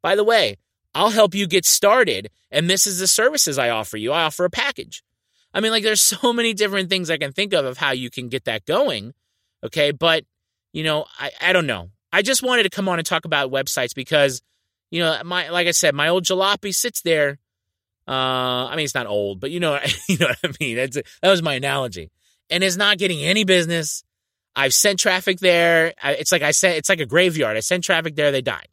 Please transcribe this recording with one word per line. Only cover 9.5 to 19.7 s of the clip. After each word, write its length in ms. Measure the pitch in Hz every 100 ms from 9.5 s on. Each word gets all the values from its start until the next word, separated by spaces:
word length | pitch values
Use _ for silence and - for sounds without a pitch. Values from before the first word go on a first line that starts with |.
| _
okay? 280 | 113 - 147
But, 320 | 143 165 160 - _ _ _ _
you 100 | 156
know, 220 | 156 151 - -
I, 120 | 135 -
I 120 | 175
don't 140 | 185 151
know. 220 | 104 85 _ _
I 100 | 175
just 220 | 214 262
wanted 200 | 254 247
to 60 | 196
come 180 | - 190
on 120 | 170
and 60 | 160
talk 200 | 170 165
about 260 | 151 135
websites 420 | 135 135 - 123
because, 480 | - 127 151 143 123 _ _ _ _ _
you 120 | 165
know, 200 | 165 151
my, 260 | 165 180 156
like 180 | 175 175
I 40 |
said, 240 | 165 165 143
my 120 | 151
old 160 | 180
jalopy 500 | 175 185 190 202 208
sits 280 | 185 - -
there 380 | 170 156 143 143 _ _ _ _ _ _ -
uh, 560 | 131 131 127 127 123 127
I 100 | 151
mean, 100 | 147
it's 100 | 135
not 100 | 113
old, 340 | 104 101 95
but 120 | 135
you 80 | 175
know, 200 | 170